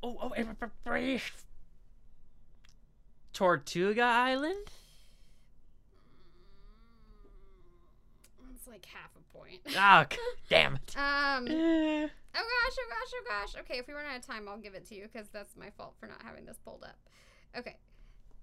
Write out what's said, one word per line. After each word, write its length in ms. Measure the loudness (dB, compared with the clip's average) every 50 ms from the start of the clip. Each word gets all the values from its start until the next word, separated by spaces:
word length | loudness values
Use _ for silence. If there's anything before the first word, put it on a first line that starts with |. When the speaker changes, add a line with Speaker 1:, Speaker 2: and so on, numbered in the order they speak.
| -8
Speaker 1:
oh, 140 | -6 -4 -4 -4
oh, 60 | -4
eh, 120 | -2 -2 -4
b-, 240 | -4 -6 -8 -10 -10 -10 -8 -4
b-, 320 | -2 -2 0 0 0 -2
b-, 40 | -2 -4 -6 -10 -12 -14 -14 -12 -12 -12 -14 -16 -20 -20 -20 -20 -20 -20 -18 -18 -16 -16 -18 -18 -18 -20 -20 -20 -20 -20 -20 -20 -20 -20 -20 -20 -20 -20 -20 -20 -20 -18 -16 -2
Tortuga 680 | 2 4 6 6 4 2 -2 -2 0 2 2 2 4 4
Island? 640 | 4 6 4 4 4 2 0 0 -2 -2 -4 -6 -10 -14 -16 -20 -20 -20 -20 -20 -20 -20 -20 -20 -20 -20 -20 -20 -20 -20 -20 -20 -20 -20 -20 -20 -20 -20 -20 -20 -20 -20 -20 -20 -20 -20 -20 -20 -20 -20 -20 -20 -20 -20 -20 -20 -20 -20 -20 -20 -20 -20 -20 -20 -20 -20 -20 -20 -20 -20 -20 -20 -20 -20 -20 -20 -20 -20 -20 -20 -20 -20 -20 -20 -20 -20 -20 -18 -18 -16
Speaker 2:
It's 120 | -16 -16 -18
like 180 | -18 -20 -20
half 240 | -18 -16 -16 -16 -16 -20
a 200 | -20 -20 -20 -20
point. 240 | -20 -20 -18 -20 -16 -10 -4 2
Speaker 1:
Oh, 280 | 8 10 12 12 12 12 8
c-, 80 | 2 -4 -4 -4 -6
Speaker 2:
<laughs> 140 | -6 -2 6
Speaker 1:
damn 280 | 8 8 8 8 4
it. 200 | 0 -2 -4 -4
Speaker 2:
Um, 500 | -2 0 2 2 2 2 2 2 0 0 0
Speaker 1:
Eh. 600 | 0 2 4 4 6 4 4 2 2 0 -2 -4 -6 -10 -16 -8 -6 -4
Speaker 2:
oh 60 | -2 0 2 2 2 2
gosh, 80 | 0 -2
oh 100 | -6 -6
gosh, 220 | -6 -6 -6 -6 -8
oh 100 | -10 -6 -6
gosh. 320 | -4 -4 -4 -6 -8 -12
Okay, 180 | -10 -8 -8 -8
if 80 | -8
we 80 | -10 -12
run 100 | -12 -10
out 120 | -10 -10 -10
of 80 | -10
time, 200 | -10 -12 -12 -10 -12
I'll 100 | -14 -14
give 160 | -14 -14 -16
it 100 | -16 -16
to 80 | -16 -16
you 140 | -16 -16 -14
'cause 180 | -14 -14 -14 -14 -14
that's 240 | -16 -16 -16 -18
my 140 | -18 -18 -18
fault 240 | -16 -16 -18 -18 -18 -18
for 60 | -18
not 140 | -18 -16 -16 -16
having 220 | -16 -16 -18 -18
this 120 | -18 -20 -18 -18
pulled 180 | -18 -18 -18 -18
up. 120 | -20 -20 -20 _ -20 -20 -20 -20 -20 -20 -20 -20 -16 -14
Okay. 200 | -12 -12 -12 -16 -18 -20 _ -20 -20 -20 -20 -20 -20 -20 -20 -20 -18